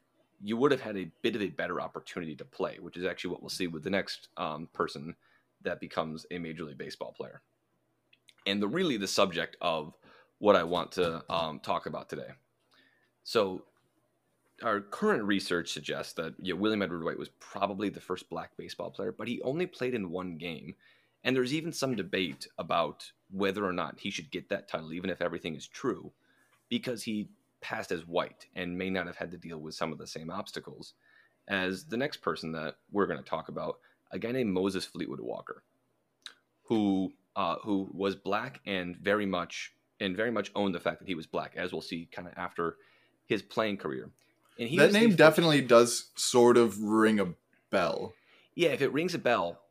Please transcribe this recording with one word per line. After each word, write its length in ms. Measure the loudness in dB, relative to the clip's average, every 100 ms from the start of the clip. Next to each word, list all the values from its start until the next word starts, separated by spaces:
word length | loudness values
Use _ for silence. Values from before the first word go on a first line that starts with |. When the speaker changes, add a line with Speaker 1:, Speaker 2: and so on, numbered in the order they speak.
| _ _ _ _
Speaker 1:
You 160 | -6 2
would 120 | 2
have 100 | 2
had 160 | 0 -6
a 140 | -8 -4
bit 120 | -4 -2
of 60 |
a 60 | -4
better 320 | -4 -4 -4
opportunity 560 | -6 -10 -12 -10 -8 -10
to 80 |
play, 340 | -14 -6 -6 -6
which 160 | -14 -6
is 80 |
actually 260 | -6 -4 -6
what 100 | -8
we'll 60 | -8
see 200 | -6 -4
with 160 | -4
the 60 | -2
next, 380 | -2 -2 -8 -14 -8
um, 300 | -6 -6 -8
person 440 | -4 -4 -4 -12 -14 _ _ _ _
that 180 | -6 -6
becomes 460 | -4 -4 -4 -6 -10
a 80 | -10
Major 260 | -8 -8
League 140 | -10 -10
Baseball 340 | -12 -10 -12
player. 300 | -10 -14 -14 _ _ _ _ _ _ _ _ _ _ -4
And 140 | 0
the, 60 | 0
really 280 | 0 0 0
the 80 | 0
subject 480 | 2 2 2 -4 -4
of 340 | -2 -2 -4 -14 -20 -20 _ _
what 180 | 6 6
I 80 |
want 280 | 4 0 -2
to, 320 | 0 0 -2 -4
um, 280 | -2 -2 -4
talk 260 | -4 -4 -4
about 240 | -8 -8
today. 200 | -10 -12 -16 _ _ _ _ _ _ _ _
So 440 | -2 0 0 -2 -12 _ _ _ _ _ _ _ _ _
our 180 | -2 -2
current 440 | -4 -2 0 2
research 460 | 2 0 2 -2 -2
suggests 420 | -6 -6 -6 -6
that, 200 | -6 -8 -6
you 160 | -6
know, 60 | 0
William 220 | 2 2
Edward 220 | 0 -2
White 140 | -4 -6
was 100 | -8 -14
probably 480 | -16 -4 -2 -2 -4
the 100 | -6
first 300 | -6 -6 -6
black 260 | -10 -10 -12
baseball 340 | -12 -10 -10
player, 220 | -6 -6
but 160 | -6 -6
he 120 | -4
only 240 | -4 -2 -4
played 280 | -4 -4
in 160 | -2 -4
one 280 | -4 -6 -8
game. 360 | -8 -10 -12 -16 _ _ _ _
And 120 | 0 2
there's 180 | 2
even 180 | -2 -4
some 240 | -4 -2 -2
debate 500 | -2 -2 -2 -4 -12 -10
about 540 | -2 0 0 -4 -16 -20 _
whether 340 | -2 -2 0
or 80 | -2
not 280 | -2 -4 -6
he 100 | -8
should 200 | -8 -8
get 180 | -10 -6
that 180 | -6 -4
title, 240 | -8 -6
even 180 | -6 -6
if 100 | -2
everything 360 | -4 -4 -6 -8
is 100 | -10
true, 440 | -6 -4 -4 -8 -20 _ _ _ _ _
because 340 | -4 -4 -6
he 280 | -4 -6 -6 -12 _ _
passed 320 | -8 -8 -4
as 140 | -6 -2
white 400 | -2 -2 -6 -14
and 240 | -8 -6 -4
may 120 | -2
not 160 | -2 -2
have 100 | -6
had 140 | -10
to 60 | -8
deal 200 | -10 -10
with 160 | -10
some 180 | -4 -4
of 60 | -4
the 80 | -10
same 240 | -12 -10
obstacles 640 | -10 -10 -12 -12 -14 -18 -20 _ _ _ _ -4
as 380 | -2 0 -4 -4
the 100 | -4
next 220 | -4 -4
person 340 | -4 -4 -4
that 240 | -6 -8 -10 _
we're 160 | 0 0
gonna 160 | -2
talk 260 | -4 -6 -6
about, 320 | -6 -6 -8 _ _ _
a 60 | -8
guy 140 | -4
named 200 | -2 0
Moses 320 | 2 2 0 -4
Fleetwood 340 | -6 -8 -6
Walker, 440 | -8 -8 -10 -16 _ _ _ _ _ _ -20 -20 _ _
who, 500 | 0 2 4 4 0 -4 _
uh, 220 | -2 -2 -2
who 340 | 0 -2 -2
was 240 | -2 -2 -2
black 440 | -2 -2 -2 -8 -6
and 300 | -4 -4 -4
very 300 | 0 2 2
much, 480 | 0 -2 -8 -12 -16 _ _
and 160 | -4 -2
very 140 | 0
much 200 | -2 -2
owned 200 | 0 0
the 60 | 0
fact 200 | -2 -4
that 80 | -4
he 60 |
was 120 | -6 -4
black, 300 | -6 -4 -6
as 160 | -6
we'll 100 | -6
see 240 | -6 -8 -8
kinda 260 | -12 -12 -8
after 400 | -8 -2 -2 -4 -14 _ _ _ -2
his 160 | -2
playing 340 | -2 -2 0 -2
career. 340 | -6 -8 -10 -16 _ _ _ -10
And 100 | -2
he 120 | 6
Speaker 2:
That 20 |
Speaker 1:
was 160 | 8 8
the 100 | 8
Speaker 2:
name 80 | 10
Speaker 1:
first 0 |
Speaker 2:
definitely 440 | 10 10 8 6
does 520 | 10 10 10 4 -4 -4
sort 400 | 4 10 10 12
of 260 | 8 4
ring 380 | 2 6 6 6
a 140 | 2 -4 _ _ _
bell. 460 | 2 2 0 -6 -12 _ -20 _
Speaker 1:
Yeah, 160 | 0 2
if 100 | 4
it 120 | 2
rings 220 | 2 0
a 40 | 0
bell, 500 | 2 2 2 -4 _